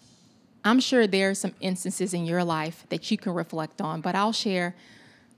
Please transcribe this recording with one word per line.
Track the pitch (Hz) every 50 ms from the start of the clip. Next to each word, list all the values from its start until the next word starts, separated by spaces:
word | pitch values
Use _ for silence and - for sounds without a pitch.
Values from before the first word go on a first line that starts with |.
| - - - _ _ _ _ _ _ _ _ _ -
I'm | 208 233 262
sure | 254 - 269 247 226
there | 202 185 190 196 196
are | 196
some | - - 190 - -
instances | - 185 185 180 - 180 190 - 185 175 175
in | 175 170
your | 165 170 180 175
life | 170 160 156 156 165 165 - - -
that | - 170 - -
you | 220 202
can | - 190 175
reflect | 175 165 - - 165 156 156 - - 165
on, | 156 160 170
but | 156 180 180
I'll | 190 202 220 220
share | - - 220 185 180 175 175 180 - - - - - - - - - _ _ _